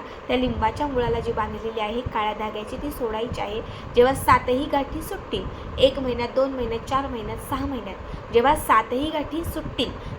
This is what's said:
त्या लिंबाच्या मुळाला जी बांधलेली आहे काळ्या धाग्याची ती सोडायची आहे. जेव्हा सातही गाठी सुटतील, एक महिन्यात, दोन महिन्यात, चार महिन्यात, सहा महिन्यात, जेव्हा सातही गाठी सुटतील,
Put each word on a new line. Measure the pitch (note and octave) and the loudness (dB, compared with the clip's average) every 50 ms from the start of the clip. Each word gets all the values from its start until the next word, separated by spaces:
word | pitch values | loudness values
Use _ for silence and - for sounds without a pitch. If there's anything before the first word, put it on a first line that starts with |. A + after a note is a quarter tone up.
| C4 - - - - | -2 -6 -12 -10 -4
त्या | - B3+ | -2 0
लिंबाच्या | B3+ C4 A#3+ A3+ A3 A3 A3 - - D4 | 0 2 0 0 0 0 0 0 0 -2
मुळाला | C#4+ C4 B3 A#3+ A#3 A#3 A#3 | 0 0 0 2 2 0 0
जी | A3+ A#3 | 0 -2
बांधलेली | A3+ A3+ G#3+ G#3+ G#3+ G#3 G#3+ A3+ A3+ A3 | -2 -2 -2 -4 -4 -6 -6 -4 -4 -2
आहे | G#3+ G#3 A3+ B3 | -2 -2 -2 -4
काळ्या | B3+ - - A3 G#3+ G#3+ G#3 | -4 -2 -2 0 0 0 -2
धाग्याची | G#3 G#3+ G#3+ - G#3+ G#3+ - C4 | -2 -4 -4 -4 -6 -8 -6 -8
ती | B3 C#4+ D4 | -6 -6 -6
सोडायची | C#4+ - B3 A3 A3 A3 A#3 B3 - - | -4 -2 -2 -2 -2 -2 -2 -2 -4 -4
आहे. | G3 G3+ G#3+ A#3 C#4+ - - - - - - | -4 -4 -4 -6 -6 -8 -10 -12 -8 0 6
जेव्हा | A#3+ B3 C4 C4+ | 6 8 8 6
सातही | - - D4+ C4 B3 - B3+ B3+ C4 D4+ D4+ | 4 6 6 6 6 6 2 0 0 0 2
गाठी | D4 C#4 C4+ - - D#4 | 0 0 0 0 -4 -8
सुटतील, | - - G4+ F#4 - - A#3 F#3+ F#3 - - - - - - | -6 -6 -8 -8 -8 -6 -4 -4 -4 -4 -8 -8 -10 -6 0
एक | - C4 C4+ C4 C#4 | 4 4 4 4 4
महिन्यात, | C4 B3 A#3 A#3+ A#3+ A#3 - | -2 -2 -2 -2 -2 0 2
दोन | C4 C4+ C4+ | 2 2 2
महिन्यात, | C4+ B3+ A#3+ A3+ A3+ A3+ | 0 -2 -2 -2 -4 -4
चार | - - C4 C4+ C#4 | -2 0 0 0 0
महिन्यात, | C4+ B3+ A3+ G#3 G#3+ A3+ | 0 -4 -6 -6 -6 -8
सहा | - - - C#4+ C4 C#4 | -8 -6 -4 -4 -2 -2
महिन्यात, | C#4+ C4+ A#3 G3 F#3+ F#3 - - - - - - - A3+ | -2 -4 -4 -6 -8 -10 -10 -10 -10 -10 -10 -4 4 4
जेव्हा | A#3 A#3+ C#4 D#4 | 6 6 6 6
सातही | D4+ - - - A3 - - B3 C4 D4+ D#4 | 4 6 6 6 6 6 4 0 -2 0 0
गाठी | D#4 D4+ C#4 - D4 E4 E4 | -2 -2 -2 -2 -4 -4 -4
सुटतील, | - - D#4 - - - - B3 F#3 - - - - - | -4 -4 -6 -6 -6 -2 -2 -2 -2 -2 -8 -10 -10 -6